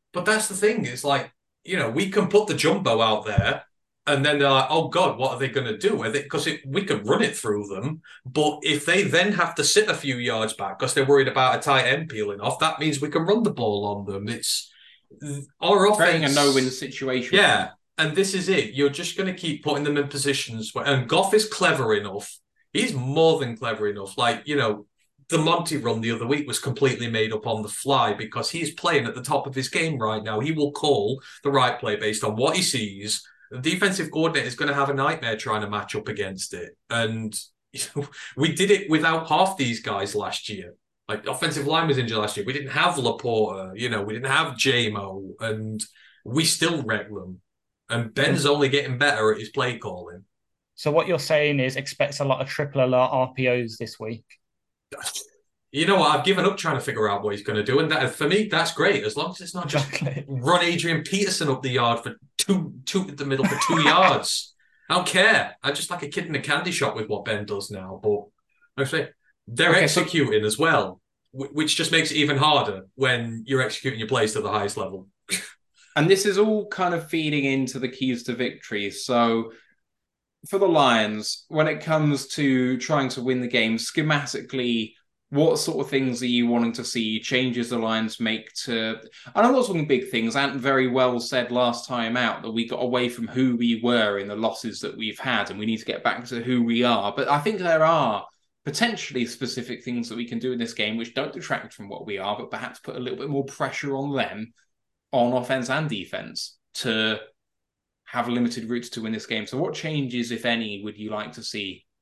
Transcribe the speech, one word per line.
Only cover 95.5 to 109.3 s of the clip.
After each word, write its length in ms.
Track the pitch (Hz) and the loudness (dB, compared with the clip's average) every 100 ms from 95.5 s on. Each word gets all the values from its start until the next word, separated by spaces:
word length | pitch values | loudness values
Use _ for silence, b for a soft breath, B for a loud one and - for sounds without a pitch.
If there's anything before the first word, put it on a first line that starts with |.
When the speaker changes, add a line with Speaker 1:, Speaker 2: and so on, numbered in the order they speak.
Speaker 2:
and 80 | 98 | -4
we 80 | 107 | -4
need 120 | 110 | -4
to 60 | |
get 200 | - - | -4 -2
back 200 | 117 110 123 | -2 -2 -6
to 160 | 120 | -6
who 200 | 120 123 | 0 0
we 220 | 117 117 | 2 4
are. 280 | 123 107 101 143 | 4 2 0 -2
But 120 | 139 | 0
I 120 | 147 | 2
think 180 | 220 202 | 0 0
there 260 | 175 160 | 2 4
are 400 | 160 160 123 101 - _ _ _ | 4 4 2 0 -6 _ _ _
potentially 640 | 143 - 233 196 - 127 117 | -6 -2 -2 -2 -6 -4 -4
specific 560 | - 120 123 117 113 | -4 -8 -6 -8 -10
things 260 | 127 120 113 | -6 -6 -6
that 100 | 113 | -8
we 100 | 120 | -6
can 100 | 117 | -4
do 140 | 127 | -4
in 60 | 120 | -4
this 160 | 113 | -4
game 220 | - 107 113 | -2 -4 -4
which 180 | 113 | -6
don't 180 | 135 147 | -6 -6
detract 400 | - - 117 - | -6 -6 -6 -6
from 160 | - 98 | -16 -14
what 180 | - 110 | -12 -8
we 120 | 98 | -6
are, 180 | 101 107 | -4 -6
but 140 | 120 | -6
perhaps 280 | 110 123 - | -10 -10 -14
put 180 | - 127 | -12 -8
a 40 | |
little 180 | 127 - | -8 -6
bit 120 | 135 | -4
more 140 | 139 | -4
pressure 520 | 135 - 135 - 143 135 | -4 -4 -4 -4 -6 -4
on 180 | 143 | -2
them 380 | 135 90 104 113 _ _ _ _ _ - | -2 -2 -4 -12 _ _ _ _ _ -2
on 220 | 131 120 | 2 4
offense 380 | 127 120 131 120 | 2 0 -2 0
and 180 | 143 156 | -2 -2
defense 680 | 104 - - - - - _ _ | -4 -8 -10 -10 -12 -12 _ _
to 440 | - 123 110 110 107 - _ _ _ _ _ _ _ | -6 -2 0 0 -2 -8 _ _ _ _ _ _ _
have 240 | - 123 120 | -8 -4 0
limited 420 | 120 120 117 113 | 2 0 -2 -6
routes 200 | 120 120 | -6 -6
to 120 | 117 | -8
win 100 | 110 | -6
this 140 | 113 | -6
game. 200 | - | -4